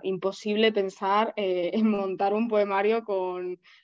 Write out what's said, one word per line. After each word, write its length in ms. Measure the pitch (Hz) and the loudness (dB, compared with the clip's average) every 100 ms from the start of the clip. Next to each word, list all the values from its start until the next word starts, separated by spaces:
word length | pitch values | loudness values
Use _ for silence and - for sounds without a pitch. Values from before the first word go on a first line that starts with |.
imposible 680 | 185 185 190 - 214 208 220 | -4 -2 -4 -4 -2 2 2
pensar, 640 | 214 190 - 190 202 226 - | 2 -2 -2 0 2 0 -2
eh, 360 | 190 180 175 | -2 0 0
en 160 | 220 220 | 2 2
montar 420 | 202 190 185 196 | 2 -2 0 0
un 120 | 208 233 | 0 0
poemario 560 | 208 202 196 202 226 | 2 2 2 2 0
con, 540 | 220 190 185 180 180 180 _ - | 0 -2 -2 -4 -8 -10 _ -20